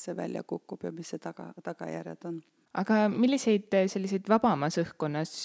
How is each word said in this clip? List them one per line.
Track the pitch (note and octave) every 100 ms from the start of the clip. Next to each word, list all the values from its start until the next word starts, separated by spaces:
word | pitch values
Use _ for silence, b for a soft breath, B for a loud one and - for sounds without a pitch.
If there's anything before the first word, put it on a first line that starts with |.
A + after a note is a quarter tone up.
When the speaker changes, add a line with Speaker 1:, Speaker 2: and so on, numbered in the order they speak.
| -
Speaker 1:
see | F3
välja | F3 F3+
kukub | - - - F#3+ F3
ja |
mis | E3 E3
see | E3+
taga-, | E3+ E3 E3+ -
tagajärjed | F3 E3+ E3 E3 E3 E3 E3+
on. | E3 - _ _ -
Speaker 2:
Aga | G3 G#3+ G#3+
milliseid, | G3+ B3+ C#4 A#3 G#3 -
äh, | G3 F#3+
selliseid | G3 F#3+ G3 G3
vabamas | A3 A#3 C#3+ D3 E3+
õhkkonnas, | E3+ - D3+ D3 D#3+ -